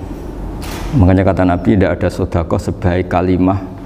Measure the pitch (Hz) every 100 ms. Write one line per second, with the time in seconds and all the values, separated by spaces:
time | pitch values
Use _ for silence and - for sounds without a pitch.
0 | - - - - - - - - - 131
1 | 90 95 95 92 90 87 113 107 90 87
2 | 90 - 95 92 82 104 101 104 92 90
3 | 90 90 92 90 92 95 - -